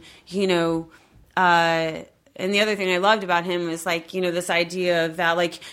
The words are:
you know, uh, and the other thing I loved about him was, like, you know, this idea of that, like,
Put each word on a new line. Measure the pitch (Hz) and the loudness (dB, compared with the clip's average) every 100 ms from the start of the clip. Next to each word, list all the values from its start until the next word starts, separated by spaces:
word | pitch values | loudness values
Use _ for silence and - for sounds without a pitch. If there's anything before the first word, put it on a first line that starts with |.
| - - - | -10 -20 -8
you | 185 190 | -2 0
know, | 175 165 165 165 - _ - _ - | 2 0 -2 -6 -14 _ -20 _ 0
uh, | 180 170 165 165 160 160 - _ _ - | 4 4 4 2 -2 -6 -12 _ _ -8
and | 185 | -2
the | 202 | 0
other | 214 202 | 0 0
thing | 185 | 0
I | 180 | 2
loved | 196 220 | 4 2
about | 185 175 175 | 2 0 0
him | 175 170 | -2 -4
was, | 165 185 | -6 -4
like, | 170 165 | -4 -4
you | 185 | -4
know, | 180 | -2
this | 170 175 | -2 0
idea | 175 170 180 180 170 165 | 0 -2 -2 0 0 0
of | 165 | 0
that, | 165 170 | 0 0
like, | 175 - - | -2 -4 -18